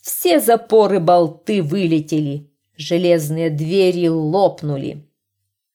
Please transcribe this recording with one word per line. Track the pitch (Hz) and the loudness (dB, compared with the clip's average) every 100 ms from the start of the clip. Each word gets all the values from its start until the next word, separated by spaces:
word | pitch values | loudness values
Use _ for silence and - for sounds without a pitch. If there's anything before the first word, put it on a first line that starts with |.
все | - - 359 311 | -10 -4 0 0
запоры | 220 233 - 220 202 196 | 2 0 4 2 4 2
болты | 165 175 160 - - 208 | 2 2 2 -4 -4 -2
вылетели, | 151 196 175 160 151 156 147 147 147 _ _ - | -2 -2 0 -2 0 -4 -4 -8 -12 _ _ -18
железные | 147 175 175 170 147 160 165 | -4 0 2 2 0 -4 -2
двери | 151 156 196 185 175 170 | -4 -2 2 2 2 0
лопнули. | 165 156 185 190 185 151 139 131 147 _ _ _ _ _ _ _ | 0 0 2 2 0 -8 -6 -8 -12 _ _ _ _ _ _ _